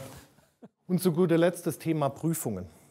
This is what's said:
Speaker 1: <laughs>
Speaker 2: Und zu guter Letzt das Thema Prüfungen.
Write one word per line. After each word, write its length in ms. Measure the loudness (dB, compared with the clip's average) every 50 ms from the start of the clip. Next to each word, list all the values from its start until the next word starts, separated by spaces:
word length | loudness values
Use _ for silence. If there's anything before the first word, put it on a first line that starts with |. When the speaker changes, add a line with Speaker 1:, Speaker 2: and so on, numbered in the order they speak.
| -16 -16 -16
Speaker 1:
<laughs> 720 | -20 -20 _ _ _ _ _ _ _ -20 -20 _ _ _ -2
Speaker 2:
Und 140 | -2 2
zu 120 | 2 2 2
guter 240 | 4 4 4 6 4
Letzt 280 | 4 4 2 0 -4
das 140 | -6 -6 -4
Thema 300 | -4 -2 -2 0 0 -2
Prüfungen. 580 | -2 -2 -2 -2 -2 -2 -4 -6 -6 -6 -8 -12 -14 -20 -20 _